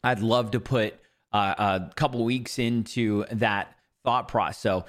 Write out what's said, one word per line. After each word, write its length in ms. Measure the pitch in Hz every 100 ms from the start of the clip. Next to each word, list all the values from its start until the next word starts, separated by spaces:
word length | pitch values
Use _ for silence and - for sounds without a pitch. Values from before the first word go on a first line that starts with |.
I'd 160 | 123 117
love 320 | 113 123 113
to 80 | 120
put, 360 | - 131 107 - _ _ _
uh, 240 | 104 98 -
a 360 | 104 95 90 -
couple 260 | 151 127 117
weeks 340 | 127 113 -
into 640 | 117 117 110 - 113 104 -
that 400 | 113 110 101 - _ _ _
thought 240 | 131 123 -
process. 340 | 120 82 -
So 240 | 110 92